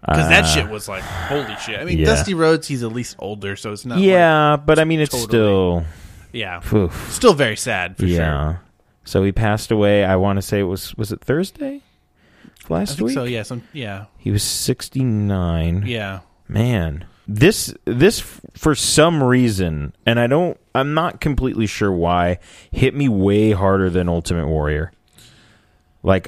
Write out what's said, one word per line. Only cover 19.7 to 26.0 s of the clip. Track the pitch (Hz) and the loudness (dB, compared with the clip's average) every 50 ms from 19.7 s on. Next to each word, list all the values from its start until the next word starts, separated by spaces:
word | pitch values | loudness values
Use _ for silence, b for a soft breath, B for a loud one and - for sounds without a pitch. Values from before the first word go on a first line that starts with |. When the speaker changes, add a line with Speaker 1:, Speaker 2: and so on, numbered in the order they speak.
| 78 76 73 71 - _ _ | -2 -4 -6 -8 -10 _ _
Speaker 2:
and | - 117 117 | 0 2 2
I | 120 120 | 2 2
don't, | 135 156 180 175 - _ _ _ _ | 2 2 0 -2 -4 _ _ _ _
I'm | 131 135 143 151 | -2 -2 0 0
not | 160 165 175 - - | -2 -2 -2 -6 -4
completely | - 160 139 120 127 131 - 104 110 101 | -4 -2 0 2 0 0 2 0 -2 -2
sure | - - 107 101 | -2 0 0 0
why, | 95 87 82 85 87 87 87 87 90 90 B B B B B B | 0 2 2 2 2 2 2 2 0 -2 B B B B B B
hit | B - 127 131 - | B 0 0 2 2
me | 139 143 135 | 2 0 0
way | 110 98 92 101 101 104 107 110 | 2 2 2 4 4 4 4 4
harder | 107 92 98 95 98 95 95 92 | 2 2 2 2 2 2 2 2
than | 87 90 90 87 | 0 0 0 0
Ultimate | 85 85 85 - 90 85 78 71 | 0 -2 -2 -2 -4 -2 -2 -2
Warrior. | 80 78 76 73 76 76 78 82 _ _ _ _ b b b b b b b b b b b b b b b b _ _ | -2 -2 0 -2 -2 -2 -4 -6 _ _ _ _ b b b b b b b b b b b b b b b b _ _